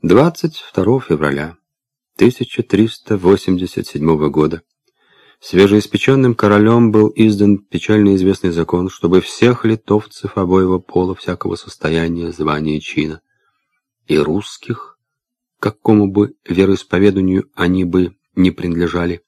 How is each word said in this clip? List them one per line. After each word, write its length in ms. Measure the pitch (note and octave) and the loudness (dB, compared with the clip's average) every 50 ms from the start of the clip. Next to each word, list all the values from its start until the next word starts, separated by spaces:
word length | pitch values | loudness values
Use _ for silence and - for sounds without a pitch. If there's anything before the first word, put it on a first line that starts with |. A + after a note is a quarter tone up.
| - | 2
Двадцать 520 | E2+ F2+ A#2 D3 E3+ E3 - - D#3+ - | 4 4 4 4 2 0 -4 -8 -8 -8
второго 440 | - - - _ - F#2 G2+ B2+ C3+ | -8 -20 -8 _ -2 0 0 0 -2
февраля 560 | - - E2+ D2 D2+ D2 C#2 C#2+ D2 D#2+ E2+ _ _ _ _ _ _ _ _ _ _ _ _ | -2 -4 -4 -2 -2 -4 -4 -4 -8 -10 -14 _ _ _ _ _ _ _ _ _ _ _ _
тысяча 480 | - - B2 B2+ - B2 - - - A#2 | 2 2 2 2 0 -10 -10 -6 -10 -6
триста 520 | _ - F#2+ A2 A2+ - - _ - G#2+ | _ 0 0 0 0 -2 -12 _ -6 -6
восемьдесят 680 | G2 F2+ F2+ G2+ F#2+ - - F#2 F2+ F#2 F2+ - - - | 0 2 2 2 2 0 -2 -2 -2 -4 -6 -8 -10 -10
седьмого 440 | - - D2 D2 D#2+ D#2+ D2+ D2+ D2 | -8 -8 -4 -2 0 0 0 -2 -2
года 320 | C2+ D2+ D2+ D2+ E2 E2 _ _ _ _ _ _ _ _ _ _ _ _ _ _ _ _ | 0 0 0 0 -2 -6 _ _ _ _ _ _ _ _ _ _ _ _ _ _ _ _
свежеиспечённым 960 | - - - F2+ G2 G2 G2+ G#2+ G#2 - - G2+ - - C3+ C3+ C3 B2 A#2 | -16 -4 2 4 4 6 4 2 0 0 -6 -2 0 2 2 4 2 2 0
королём 560 | - - G#2 G#2 G2+ G#2+ A2 A#2 A#2+ A#2+ A2+ | 2 2 2 4 4 4 4 4 4 4 4
был 220 | G#2+ G#2+ G#2+ G#2+ - | 4 4 2 2 2
издан 440 | - A2 A2 G#2 G2 G#2 G2+ G2+ G2 | 2 2 2 4 2 2 2 2 0
печально 580 | _ _ - E2 - - G#2+ G#2+ G#2 G2+ G2 | _ _ -10 -8 -2 0 2 2 4 4 2
известный 340 | F#2+ F#2 F#2+ F#2+ - - F#2 | 2 2 0 0 0 -2 -4
закон, 380 | E2+ E2+ E2 - - F2 F2+ F#2 | -2 -2 -4 -2 -2 -4 -4 -6
чтобы 320 | - - - F2 F#2 F#2 | -8 -4 -2 2 2 2
всех 440 | F2 - - - - A#2+ B2 B2 - | 2 0 -2 2 2 2 2 2 0
литовцев 720 | A2+ A2 A2+ _ - G2+ G#2+ - - - - - G2+ - | -2 -2 -2 _ -2 -2 -2 -2 -4 -20 -14 -14 -8 -6
обоего 440 | - F#2+ F2 F#2 F#2+ F#2 F#2 F#2 F2 | -4 -2 2 2 2 2 2 0 -2
пола, 340 | _ - - F2+ F2+ F#2 F2+ | _ -4 -2 -2 -2 -2 -4
всякого 400 | - - - F2+ - - F#2+ F#2 | -8 -8 -10 -8 -6 -6 -8 -8
состояния, 760 | - - - - _ - D2+ D#2+ E2 E2 E2 E2+ E2+ E2+ E2 | -8 -12 -20 -20 _ -6 -2 -2 -2 -2 -2 -4 -6 -8 -10
звания 460 | - - D#2 D#2 D2+ D2+ D#2 D#2 D2+ D2+ | -8 -4 -4 -4 -2 -2 -4 -4 -4 -6
и 20 | |
чина, 420 | - - - D#2+ D#2 D#2 D#2 - _ _ _ _ _ _ _ _ _ _ _ _ _ _ _ _ _ _ | -8 -6 -6 -6 -6 -6 -8 -12 _ _ _ _ _ _ _ _ _ _ _ _ _ _ _ _ _ _
и 100 | D2+ D#2 | -2 -2
русских, 800 | D2 D2 D#2+ G2+ G#2 - - - - - A#2 - - - _ _ _ _ _ _ _ _ _ _ _ _ _ _ | 0 -2 -4 -6 -6 -10 -18 -20 -10 -10 -10 -10 -10 -20 _ _ _ _ _ _ _ _ _ _ _ _ _ _
к 20 | |
какому 480 | - G#2 - _ _ - A2 G#2 G#2 G2 | -6 -6 -6 _ _ 2 2 2 2 2
бы 240 | F#2+ G#2 G#2 - - _ _ | 0 0 0 0 -2 _ _
вероисповеданию 1040 | - E2+ F2 F#2+ F#2+ G2 - - _ - F2+ G2 G#2 F#2 G2 F#2+ F#2 F#2 F#2+ - _ _ | -6 0 2 2 2 2 -2 -4 _ 0 2 2 2 2 2 -2 0 0 -2 -4 _ _
они 300 | - F2+ F2 F#2 F#2+ F2+ | -4 -2 0 0 0 -2
бы 320 | E2+ E2 F#2 F2+ F2 - _ _ _ _ | 0 0 0 0 0 -6 _ _ _ _
не 160 | - F2+ F2+ | 0 0 0
принадлежали 720 | E2 - - F2 E2 E2+ F2 E2 D#2+ F2 F2 F2 F2 E2+ _ | 0 -2 -8 -6 -4 -2 -4 -2 -2 -4 -4 -4 -6 -8 _